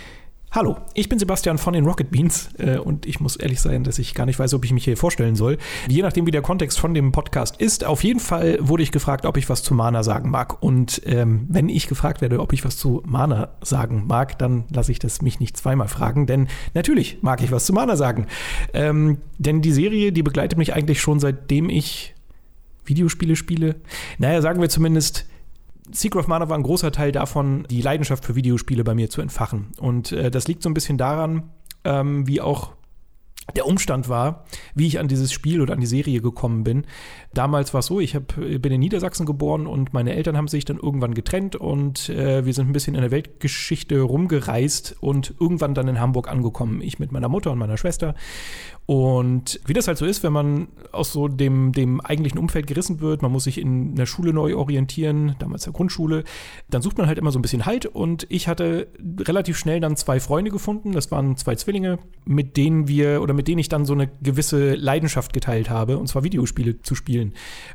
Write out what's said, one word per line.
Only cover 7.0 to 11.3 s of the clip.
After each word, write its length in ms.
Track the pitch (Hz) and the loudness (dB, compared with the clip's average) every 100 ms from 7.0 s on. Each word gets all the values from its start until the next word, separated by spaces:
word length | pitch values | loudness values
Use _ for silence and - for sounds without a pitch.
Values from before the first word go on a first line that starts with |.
| 135 | 4
Podcast 460 | 135 - 139 120 - | 2 0 -2 -2 0
ist, 280 | 220 - | 0 0
auf 200 | - 147 | 0 2
jeden 160 | 208 247 | 2 2
Fall 380 | - 170 165 165 | 0 2 2 2
wurde 220 | 135 165 | 2 2
ich 100 | 151 | 2
gefragt, 320 | 143 143 135 | 2 0 0
ob 140 | 160 143 | 0 0
ich 100 | - | 0
was 140 | 120 | 0
zu 100 | - | 2
Mana 300 | 123 117 117 | 4 4 2
sagen 260 | 110 107 123 | 2 0 0
mag. 340 | 127 127 - | 0 -2 0
Und, 380 | - 127 123 - - | 2 4 2 -2 0
ähm, 400 | 120 117 | 2 4